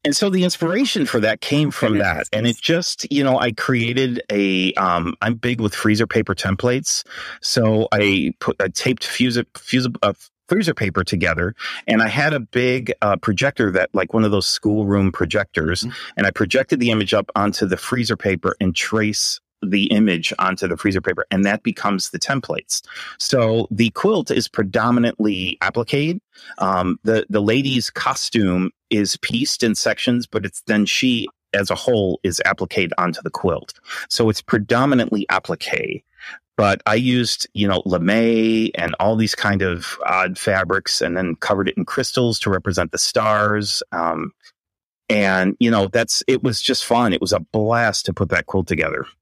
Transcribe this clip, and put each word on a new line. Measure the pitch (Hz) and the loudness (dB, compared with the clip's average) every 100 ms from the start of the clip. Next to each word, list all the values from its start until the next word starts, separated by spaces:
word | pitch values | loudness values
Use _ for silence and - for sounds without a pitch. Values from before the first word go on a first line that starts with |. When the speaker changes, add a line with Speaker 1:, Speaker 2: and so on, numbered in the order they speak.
Speaker 1:
And | - 277 | 0 0
so | 202 | 2
the | 185 | 2
inspiration | 180 - 165 196 269 208 131 | 2 0 0 0 0 0 0
for | 120 | 2
that | 107 110 | 0 0
came | - 143 147 | 0 2 2
from | - 120 | 0 0
Speaker 2:
Goodness. | 104 98 80 - | 2 0 -2 -4
Speaker 1:
that. | 107 | -2
And | 120 | 0
it | 113 | 0
just, | - 165 175 - - | 0 0 -2 -8 -2
you | 143 | 0
know, | 139 127 | 2 2
I | 123 | 0
created | 110 - 123 117 123 131 120 - | -2 -2 0 0 0 0 -2 -2
a, | 101 98 95 95 - | 0 2 2 0 2
um, | 95 85 85 - | 2 2 -2 -2
I'm | 107 117 | -2 -2
big | 123 120 | -2 0
with | 107 | -2
freezer | - 113 107 113 | 0 2 2 2
paper | 113 101 95 | 0 0 -2
templates. | 98 95 123 127 - - - - - - | -2 0 0 0 -2 -6 -6 -14 -14 -10
So | - - 110 110 110 | -2 2 2 2 2
I | 104 104 95 76 - | 2 4 4 0 -2
put, | - - | -6 -2
I | 95 | -2
taped | - - 120 | 0 -2 -2
fuse-, | - - 127 120 110 - | -6 -2 0 0 -4 -12
fuse-, | - 131 127 117 | -2 0 0 0
uh, | 104 95 - _ - | -2 -2 -14 _ 0
freezer | 190 170 135 | 0 2 0
paper | 101 95 | 0 0
together, | 87 95 87 82 90 - - - - | 0 0 0 0 -2 -4 -12 -10 0
and | 110 | 2
I | 110 | 2
had | 117 147 | 2 0
a | 147 | 0
big, | 110 123 127 127 117 - | -2 0 0 0 -4 -2
uh, | 104 95 | 0 0
projector | - 95 139 - 107 | 0 0 0 2 2
that, | 92 - 95 | 2 0 0
like, | 92 | 0
one | 113 | 2
of | 107 | 2
those | 101 - | 2 0
schoolroom | - 107 104 101 101 95 | -2 0 0 2 2 2
projectors, | - 82 104 98 - 78 90 | 0 0 0 -2 -2 -2 -2
Speaker 3:
Mm-hmm. | 117 - - - | -6 -10 -10 -2
Speaker 1:
and | 98 | -2
I | |
projected | - 101 131 135 143 | 0 0 2 2 0
the | 120 | 2
image | 107 98 107 | 2 2 0
up | 98 104 | 0 0
onto | 104 - 98 | 0 0 -2
the | 90 | -2
freezer | - 123 107 110 | -2 -2 0 0
paper | 101 90 92 - | 0 0 -2 0
and | 95 87 | -2 0
trace | - 110 107 104 - - _ _ | -2 0 0 -2 -4 -6 _ _
the | 98 98 104 | -2 0 2
image | 107 107 85 - - | 4 4 2 -2 -2
onto | 92 92 92 | -2 0 -4
the | 82 | -2
freezer | 104 95 | 0 0
paper, | 95 90 - | -2 -4 -2
and | 95 101 | 0 0
that | 104 | 0
becomes | 120 98 101 98 - | -4 -4 -2 -2 -4
the | 90 | -6
templates. | - 135 - 76 - - - - - - | -4 -4 -4 -8 -6 -8 -8 -16 -16 -10
So | - 131 113 113 - | 0 2 2 2 0
the | 104 117 | 2 0
quilt | - 196 208 131 | 2 0 0 0
is | - - | -2 -2
predominantly | - 101 110 117 120 117 - 107 95 92 - | -2 0 0 2 2 2 0 -2 0 -4 -2
appliqued. | 95 113 117 139 151 180 _ - - - | -2 -2 -2 0 0 -4 _ -20 -20 -4
Um, | 95 92 92 - | 0 0 0 -2
the, | 107 110 - | 0 0 0
the | 104 | 0
lady's | 101 123 139 127 - | 2 2 2 -2 -4
costume | - 131 131 - 117 98 90 92 _ _ | -4 -4 -2 -4 0 2 0 -2 _ _
is | 107 98 - | 0 0 -4
pieced | - 117 147 - | -4 -2 -2 0
in | 117 | 0
sections, | 104 120 107 - 123 120 | 0 -2 -2 0 0 -2
but | 110 98 | -6 -6
it's | - - | -10 0
then | 104 101 | 0 2
she | - 131 117 - _ _ | 0 0 0 -4 _ _
as | 101 95 | -4 -2
a | 90 | -2
whole | - 117 95 - | 0 2 2 0
is | 95 87 - | -2 0 -2
appliqued | - 92 - 87 - | -2 -2 -2 0 0
onto | 90 80 | -2 -2
the | 82 | -8
quilt. | - 95 76 - - - - - | -4 -2 -2 -8 -20 -14 -14 -8
So | - 113 | 0 2
it's | 104 | 2
predominantly | - 117 104 120 139 131 - 107 98 | 0 -2 2 2 4 2 2 -2 0
applique. | 95 - 85 - - - - _ _ - - _ - | -2 -2 -6 -4 -4 -4 -8 _ _ -20 -20 _ 0
But | 101 98 - | 2 2 2
I | 110 | 2
used, | 127 123 117 - - | 2 2 0 -4 -6
you | - 101 | 0 2
know, | 90 95 | 2 2
lame | 90 85 110 117 113 113 113 110 - | 0 2 4 4 4 4 2 0 -2
and | 85 - | -4 0
all | 101 110 | 0 2
these | 110 - | 0 0
kind | 104 98 | 0 0
of | 95 87 - - - | 0 -2 -8 -6 -2
odd | 92 92 92 | 0 0 -2
fabrics, | - 95 90 95 - - | 0 0 0 -2 -2 -2
and | 87 87 | -2 -2
then | 92 80 | -2 -4
covered | - 98 95 | -2 0 0
it | - | -2
in | |
crystals | 85 - 123 139 120 110 | -4 -4 -2 0 0 0
to | - | -2
represent | 95 101 90 87 | 0 0 -2 -2
the | - | -2
stars. | - 120 107 107 104 104 101 - - | -2 0 2 2 2 0 -2 -4 -6
Um, | 87 82 80 80 _ - _ _ _ _ _ - | -4 -2 -2 -6 _ -20 _ _ _ _ _ -2
and, | 104 98 95 92 - | 2 2 2 0 2
you | 117 | 2
know, | 113 98 | 4 2
that's, | 117 117 - - | 0 0 -2 0
it | 131 | 0
was | 131 110 | 0 0
just | - 123 - | -2 -2 2
fun. | 117 120 | 2 4
It | 87 | 0
was | 90 | 0
a | 98 | -2
blast | 82 110 107 117 117 - - | -2 -2 0 2 2 0 -4
to | |
put | 90 95 | -2 0
that | 90 - | 0 0
quilt | 98 85 | -2 -2
together. | 80 78 73 67 _ | -2 -2 -4 -10 _